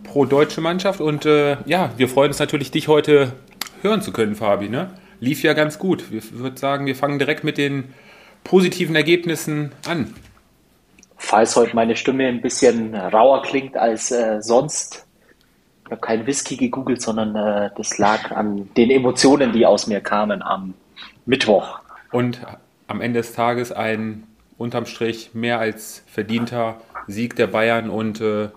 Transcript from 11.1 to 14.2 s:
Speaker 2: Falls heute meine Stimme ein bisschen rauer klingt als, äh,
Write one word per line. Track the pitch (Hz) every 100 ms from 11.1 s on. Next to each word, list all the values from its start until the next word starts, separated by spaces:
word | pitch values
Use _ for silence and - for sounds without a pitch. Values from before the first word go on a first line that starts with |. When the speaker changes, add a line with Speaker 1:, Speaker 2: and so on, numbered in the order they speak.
| _
Speaker 2:
Falls | - 104 113 -
heute | 117 117
meine | 113 113
Stimme | - 131 131
ein | 120
bisschen | 123 - 127 117 110
rauer | 107 92 110 123 135
klingt | - 139 135 -
als, | 113 110 -
äh, | 120